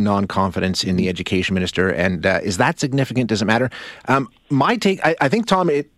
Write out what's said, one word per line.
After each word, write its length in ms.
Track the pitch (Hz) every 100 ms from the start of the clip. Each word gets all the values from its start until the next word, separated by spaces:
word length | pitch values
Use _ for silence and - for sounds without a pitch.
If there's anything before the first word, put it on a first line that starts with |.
non-confidence 800 | 104 101 98 98 95 92 92 90
in 140 | 95 92
the 120 | 92
education 440 | 90 90 92 92
minister, 380 | 92 90 - 92
and, 340 | 78 92 90
uh, 160 | 95 92
is 140 | 98 92
that 200 | 127 165
significant? 480 | 139 135 135 117 120
Does 140 | 107
it 20 | 107
matter?" 240 | 113 127 - - - -
Um, 220 | 135 123 - _
my 260 | 139 156 233
take, 280 | 196 190
I, 120 | 156 165
I 80 | 143
think, 180 | 214 -
Tom, 220 | 185 175
it, 220 | 147 -